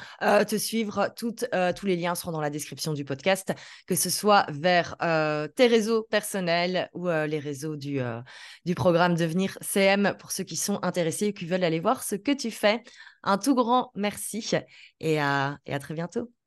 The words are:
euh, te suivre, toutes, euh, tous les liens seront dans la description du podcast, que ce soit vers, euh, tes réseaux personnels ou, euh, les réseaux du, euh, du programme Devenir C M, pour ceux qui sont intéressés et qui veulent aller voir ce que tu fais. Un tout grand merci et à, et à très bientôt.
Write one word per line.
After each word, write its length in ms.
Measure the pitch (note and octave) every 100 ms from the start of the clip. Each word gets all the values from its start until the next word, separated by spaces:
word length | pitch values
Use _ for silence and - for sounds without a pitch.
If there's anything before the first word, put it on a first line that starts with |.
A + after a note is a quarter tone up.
| - -
euh, 220 | G3+ G#3
te 120 | G3+ G#3
suivre, 520 | - A3+ G#3 G3+ D#3 -
toutes, 300 | A#3 - -
euh, 180 | F3+ F3+
tous 140 | F3 G3
les 80 |
liens 220 | F3 F3 F3
seront 160 | F3+
dans 80 | D#3+
la 100 | D3
description 420 | D3 - C#3 D#3+
du 120 | D3
podcast, 500 | C#3+ C3 F#3+ F#3+ - - - - -
que 80 |
ce 160 | F#3 F3+
soit 340 | - G3+ G3+ -
vers, 460 | D3 F3 F3 D#3+ -
euh, 440 | E3+ D#3+ D#3 D3+ D3+
tes 220 | - A#3+
réseaux 340 | A3+ G#3+ A3+
personnels 880 | A3 G#3 G#3 G3+ F3+ E3+ F3 F3+ -
ou, 140 | - F3
euh, 200 | D#3 D3+
les 100 | D3+
réseaux 380 | C#3+ C#3 D#3 D3+
du, 240 | C#3 C#3
euh, 200 | B2 A2+ B2+ - - -
du 100 | E3+
programme 400 | E3+ F#3 E3 F3
Devenir 420 | E3+ E3+ E3+ F#3+ -
C 200 | - G3+
M, 360 | G3 G3+ G3+ -
pour 140 | -
ceux 120 | -
qui 120 | F#3+ D3+
sont 240 | - G3+
intéressés 440 | F3+ F3+ E3 D3+ G#3
et 60 |
qui 140 | G3+ E3+
veulent 180 | F#3
aller 160 | F3 D#3+
voir 220 | F#3+ B3+
ce 140 | - G3+
que 160 | A#3+
tu 180 | C#4 A#3
fais. 320 | G#3+ G#3 A#3 - - - -
Un 160 | - G3
tout 160 | A3+
grand 380 | B3+ A3+ B3+ -
merci 560 | F#3 G3+ G3+ - G#3 - E3 - - - -
et 220 | D#3+ D3+
à, 380 | C#3+ C#3 C#3 -
et 80 | -
à 60 | C#3+
très 160 | C#3
bientôt. 380 | D#3+ E3+ A#3 A#3 _